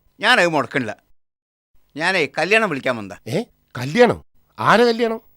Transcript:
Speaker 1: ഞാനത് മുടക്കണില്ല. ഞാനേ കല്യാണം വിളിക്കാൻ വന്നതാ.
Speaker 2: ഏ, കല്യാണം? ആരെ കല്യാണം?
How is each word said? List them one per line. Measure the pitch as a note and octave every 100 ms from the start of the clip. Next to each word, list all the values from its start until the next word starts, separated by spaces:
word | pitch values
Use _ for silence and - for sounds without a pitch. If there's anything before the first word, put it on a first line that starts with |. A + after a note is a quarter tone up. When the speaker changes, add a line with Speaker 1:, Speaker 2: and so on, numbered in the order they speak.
| _ -
Speaker 1:
ഞാനത് | G3+ B3 F3
മുടക്കണില്ല. | D#3 A#2+ C#3+ A2+ G2 _ _ _ _ _ _ _ _ _ C#3
ഞാനേ | E3+ F#3+ C#3+ -
കല്യാണം | E3 A3 A3
വിളിക്കാൻ | C#3 C3+ A#2
വന്നതാ. | G2 F2 -
Speaker 2:
ഏ, | D3 A#3+ _ _ -
കല്യാണം? | B2+ F3+ A#3+ F#2 - _ _ -
ആരെ | A2+ G3
കല്യാണം? | A#3+ A3+ A#3 A3+ _